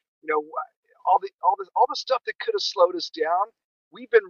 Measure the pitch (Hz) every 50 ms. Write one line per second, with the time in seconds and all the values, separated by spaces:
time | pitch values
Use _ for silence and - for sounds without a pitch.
0 | _ _ _ _ _ 156 156 151 151 156 156 156 - - _ _ _ _ _ _
1 | _ - 185 - 370 - - _ - 180 196 392 392 - _ 190 233 277 294 -
2 | - - 262 240 - 214 - - - - - 202 - - - - 175 180 180 170
3 | - - - 160 151 156 175 180 202 - _ _ _ _ _ _ _ _ - 202
4 | 254 - - 453 202